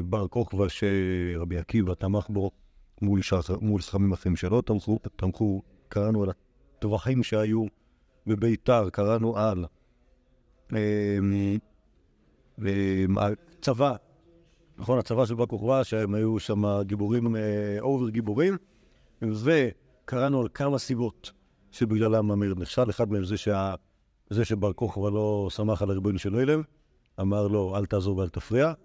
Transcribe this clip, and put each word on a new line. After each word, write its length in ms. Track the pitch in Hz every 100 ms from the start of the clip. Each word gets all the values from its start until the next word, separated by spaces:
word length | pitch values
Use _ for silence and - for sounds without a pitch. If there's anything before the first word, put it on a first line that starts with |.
בר 240 | 87 107 95
כוכבא 400 | 120 113 95 98
שרבי 880 | - 104 98 92 92 87 85 85 87
עקיבא 360 | - 113 92
תמך 320 | 87 95 104 95
בו 220 | 101 95 - - - - -
מול 200 | 101 98
שח-, 280 | - 92 85 95
מול 200 | 107 101
חכמים 320 | - 98 101
אחרים 240 | 90 - 85
שלא 260 | 90 117 123
תמכו, 320 | 107 - 110 - -
תמכו, 460 | 95 - 110 98 - - -
קראנו 340 | 104 104 110
על 80 | 95
הטבחים 920 | - _ _ _ _ 107 104 127 131
שהיו 420 | 117 107 107 110 107 - _ _ _ _ 101
בביתר, 640 | 104 117 113 - 120 95
קראנו 460 | - 101 113 113 107
על, 280 | 110 92 82 - _ _ _ _ _ _ _ _ -
אה, 60 | 110 107 104 104 101 98 101 98 107 - _ _ _ _ _ _ _ _ - 101
אה, 380 | 98 98 95 95 101 101 107 - -
הצבא, 380 | - 117 143 110 _ _ _ _ _ _ _ -
נכון, 200 | 98 127
הצבא 280 | - 117 120
של 80 |
בר 120 | 117 117
כוכבא, 360 | 113 113 135
שהם 320 | 127 110 104
היו 240 | 104 110 107
שם 260 | - 104 104 101
גיבורים, 540 | 98 104 104 120 117 110
אה, 400 | 107 104 104 104
אובר 300 | 123 139 120
גיבורים, 460 | 110 110 104 180 196 - _ _ _ _ -
וקראנו 1160 | 113 107 123 160 123 - _ _ - 127 135 139
על 80 | 117
כמה 240 | - 143 135
סיבות 540 | - 120 117 - - - _ _ _
שבגללם 600 | - 113 107 110 110 104
המרד 280 | 101 101 92
נכשל. 320 | 87 - 123
אחד 220 | 98 110
מהם 120 | 104
זה 120 | 92 104
שה-, 380 | - 98 98 92 _ _ _ _ -
זה 140 | 104
שבר 280 | 113 107 101
כוכבא 380 | 90 110 98 101
לא 380 | 101 107 104 98
סמך 320 | - 107 104
על 80 | 101
הריבונו 280 | 95 98 95
של 160 | 101
עולם, 280 | 110 131 156 151 _ _ _ _ -
אמר 280 | 98 104 101
לו, 280 | 104 95 98
"אל 100 | 98
תעזור 320 | 104 95 95
ואל 100 | 90
תפריע." 440 | - - 120 156 156